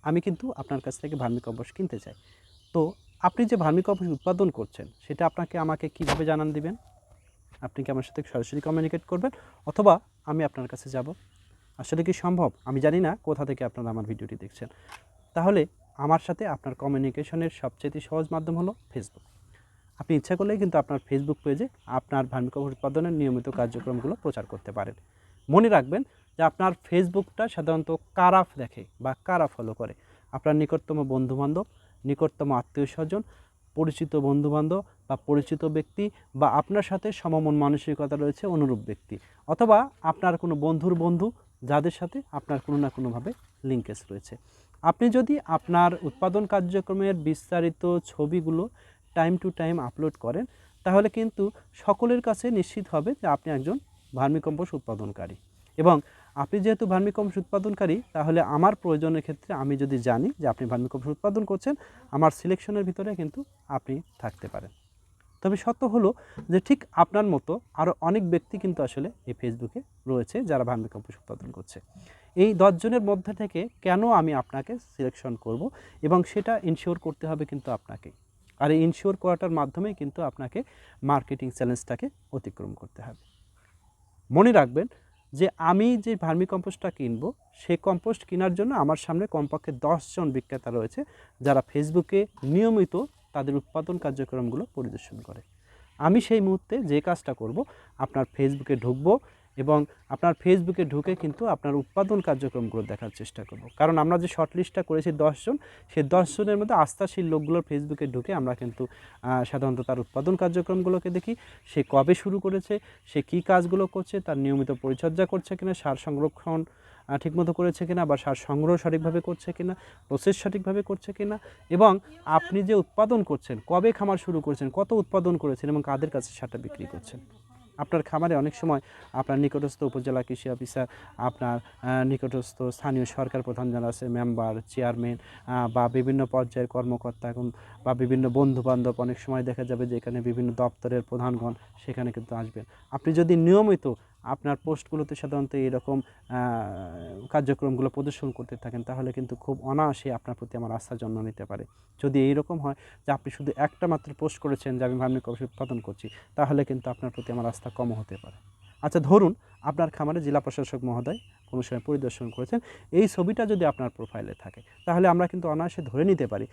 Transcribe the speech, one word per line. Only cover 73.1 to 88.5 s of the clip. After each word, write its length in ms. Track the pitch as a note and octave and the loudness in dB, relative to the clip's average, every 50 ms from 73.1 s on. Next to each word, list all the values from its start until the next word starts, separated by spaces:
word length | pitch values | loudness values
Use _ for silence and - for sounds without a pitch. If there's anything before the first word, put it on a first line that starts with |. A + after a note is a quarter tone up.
| G3+ F#3 F#3 - G#3 | 0 0 -2 -8 -6
থেকে 360 | - G#3+ G3+ _ E3 F#3 A#3 _ _ | -6 -6 -6 _ -6 -6 -6 _ _
কেন 300 | - F#3 F3+ F#3+ A3 A#3+ | 0 2 2 4 4 6
আমি 220 | A#3 F#3 D#3+ D#3+ D3+ | 6 6 4 4 0
আপনাকে 440 | C3 B2 _ - C3+ C3+ - A#3 A#3+ | 0 -2 _ -6 -8 -8 -8 -10 -12
সিলেকশন 580 | - _ _ - C#3 B2+ - - - C3 A#2 | -12 _ _ -4 -4 -4 -4 -6 -8 -8 -8
করব? 340 | A2 - A#2 A2+ B2 E3+ C4 - - - - - - | -8 -6 -6 -4 -4 -4 -6 -8 -10 -20 -20 -16 -4
এবং 220 | - D3+ F3 F3+ F3 | 2 4 4 4 4
সেটা 360 | - - G#3 F#3+ - A#3 G#3+ | 2 -2 -4 -2 0 -2 0
এনশিওর 400 | - F3 E3 - - F3+ F3 F3 | 0 -2 -4 -2 -2 -4 -4 -4
করতে 280 | - D#3+ D3 _ - D#3 | -4 -10 -8 _ -6 -6
হবে 180 | D#3+ D#3 D3+ | -4 -4 -4
কিন্তু 260 | C#3+ - C#3+ - - | -6 -6 -10 -6 -6
আপনাকে। 400 | A#2+ G#2+ _ - - - - - - _ _ _ _ _ _ _ _ _ | -6 -6 _ -12 -18 -18 -18 -20 -20 _ _ _ _ _ _ _ _ _
আর 120 | C3+ D3 | 2 4
এই 120 | D#3 D#3+ D#3+ | 4 4 4
এনশিওর 320 | E3 E3 - - G3 F#3+ | 2 2 0 -2 -2 -2
করাটার 340 | F#3 - F3+ F3 E3 - F3+ | 0 0 0 0 0 0 -2
মাধ্যমেই 440 | E3 D#3 C#3+ C#3 - E3+ F#3 G#3+ G3+ | 0 0 -2 -2 -2 -6 -6 -6 -4
কিন্তু 280 | - D3 C#3+ - - | -6 -8 -8 -6 -6
আপনাকে 420 | E3+ C#3 - - C3+ B2 - G#3 C4+ _ _ - - - - - - | -6 -6 -6 -6 -12 -8 -8 -8 -10 _ _ -20 -20 -20 -18 -6 0
মার্কেটিং 480 | C#3 C#3+ C#3 B2+ - C3+ C3 - B2+ | 2 2 2 2 -2 -8 -6 -6 -10
চ্যালেঞ্জটাকে 580 | B2 - C3 A#2+ B2 A#2+ - - B2 A#2+ - C#4+ _ _ _ _ | -4 -2 0 0 0 -2 -4 -8 -8 -6 -6 -10 _ _ _ _
অতিক্রম 420 | - C3 - - - - G2+ G2+ G#2 | -10 -10 -10 -10 -12 -12 -12 -12 -12
করতে 280 | - - - _ - | -14 -16 -20 _ -18
হবে। 380 | - - - - _ _ _ _ _ _ _ _ _ _ _ _ _ _ _ _ _ _ _ _ _ _ | -16 -16 -16 -18 _ _ _ _ _ _ _ _ _ _ _ _ _ _ _ _ _ _ _ _ _ _
মনে 200 | B2 D3+ G3+ A#3+ | 6 8 8 10
রাখবেন 360 | A#3 G3+ C#3+ A#2+ B2 D3 F#3+ B3+ - - _ _ _ _ _ _ - | 10 8 8 6 4 -2 -2 -2 -6 -16 _ _ _ _ _ _ 0
যে 160 | C#3 F3+ F#3+ - _ | 0 0 0 2 _
আমি 400 | D#3+ E3 F#3 F#3+ G#3+ A#3+ B3 A3+ | 2 4 4 6 4 4 2 2
যে 180 | G3+ A3+ A3+ | 0 -2 -4
ভার্মিকম্পোস্টটা 760 | F#3+ - E3 D#3+ E3+ F#3 F#3+ - F#3 F3+ G3 F#3 - - F#3 | -2 0 0 2 0 0 0 -2 -4 -4 -6 -10 -6 -8 -8
কিনবো, 420 | - _ C#3 A#2+ A#2 A2+ C3+ G3 C4+ _ _ _ _ | -6 _ -4 -4 -4 -4 -4 -6 -8 _ _ _ _
সে 240 | - - - F3 E3 | -20 -2 0 0 0
কম্পোস্ট 480 | - G3 F#3 E3+ _ A3+ A3+ - - | 2 0 0 0 _ -4 -4 -4 -6
কেনার 280 | - F#3 F3+ F#3 F#3+ | -6 -2 0 2 2